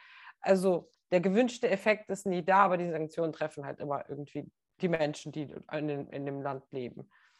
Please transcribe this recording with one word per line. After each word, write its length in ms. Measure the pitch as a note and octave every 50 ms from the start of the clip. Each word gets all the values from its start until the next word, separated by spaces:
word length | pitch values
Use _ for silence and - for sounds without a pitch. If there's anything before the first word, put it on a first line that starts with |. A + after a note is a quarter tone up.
| - - - - - - - _
Also 480 | - G3 G3 F#3 F#3 F#3+ F3 D#3+ - - _ _ _ _
der 100 | F3+ F3+
gewünschte 480 | F3+ F#3+ F#3+ A3+ B3+ A#3 - - B3 E3+
Effekt 400 | G3 G3 - A3 G#3 G#3 - -
ist 140 | F#3+ - -
nie 200 | G3 F3 F3+ D#3
da, 140 | F#3+ F#3+ G3
aber 180 | G3+ F3+ F3+
die 120 | F3 F3 F3
Sanktionen 440 | D#3+ D#3 D#3 D#3 - E3+ E3 D#3+
treffen 340 | C#3+ - D#3 D3+ - D3 C#3
halt 140 | C#3 - -
immer 280 | - C#3+ C#3 C3 - -
irgendwie 400 | C#3 C#3+ C#3+ - - D3 - - _ _ _ _ _ -
die 80 | F#3 E3+
Menschen, 440 | E3+ D#3+ D3+ D3 D3+ - - D3+
die 200 | C3+ D#3 C#3+ C3+ - - - -
in 160 | D#3 D3+ D3+ D3+
dem, 200 | C#3+ C#3+ - -
in 160 | - C#3 C#3
dem 160 | C#3 C#3 C#3
Land 280 | C3+ C#3 C3+ C3+ - _
leben. 400 | C#3 C3 B2 - - - - - _ _ _ _ _